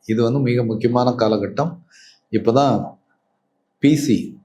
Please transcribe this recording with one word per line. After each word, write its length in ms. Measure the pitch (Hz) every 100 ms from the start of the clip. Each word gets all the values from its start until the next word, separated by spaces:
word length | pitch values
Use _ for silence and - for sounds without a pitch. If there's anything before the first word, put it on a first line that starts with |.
| -
இது 120 | 110
வந்து 160 | 117 139
மிக 240 | 127 120
முக்கியமான 460 | 117 110 120 120 123
காலகட்டம். 600 | 120 110 107 98 - 156 - _ _ - _ _
இப்பதான் 420 | 110 107 120 143 107 - - _ _ _ _ _ _ _ _
பி 120 | 143 147
சி, 220 | 143 107 - -